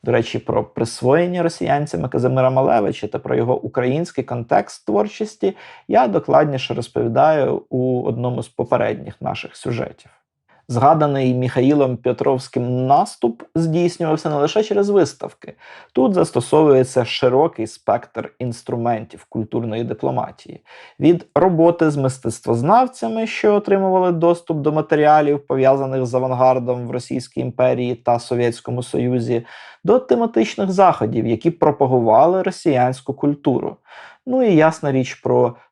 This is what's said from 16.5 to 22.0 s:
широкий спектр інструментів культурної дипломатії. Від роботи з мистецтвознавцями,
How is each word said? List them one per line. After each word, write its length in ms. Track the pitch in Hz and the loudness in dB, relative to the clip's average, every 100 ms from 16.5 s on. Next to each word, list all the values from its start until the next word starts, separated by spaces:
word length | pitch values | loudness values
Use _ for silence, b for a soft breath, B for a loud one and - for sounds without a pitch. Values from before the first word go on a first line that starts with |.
| 151 156 131 131 131 117 | 2 6 4 4 0 -2
широкий 640 | - 131 131 160 - 113 | 0 2 2 0 -2 -10
спектр 680 | - - 113 - - - _ | -8 -4 -4 -4 -12 -12 _
інструментів 880 | 123 117 - 123 117 113 90 - _ | -10 -8 -8 -4 -4 -4 -8 -20 _
культурної 540 | 113 110 123 117 110 | -8 -6 -4 -4 -6
дипломатії. 800 | 120 123 135 127 - - - - B B B B | -6 -6 -6 -6 -8 -12 -20 -20 B B B B
Від 260 | 143 175 - - | 2 2 0 2
роботи 540 | 180 165 170 170 160 | 2 4 4 4 0
з 60 | |
мистецтвознавцями, 1300 | 147 | 0